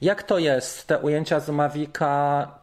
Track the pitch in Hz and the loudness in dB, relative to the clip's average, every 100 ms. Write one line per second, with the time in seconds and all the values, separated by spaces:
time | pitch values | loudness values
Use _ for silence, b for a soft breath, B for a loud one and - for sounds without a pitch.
0 | 151 202 - 190 160 131 - - - 156 | 0 0 0 0 2 2 -2 -8 -2 0
1 | 147 151 156 151 147 147 147 147 151 - | 2 0 0 -2 0 0 0 0 -6 -2
2 | 151 143 143 143 143 - | 0 2 2 0 -2 -6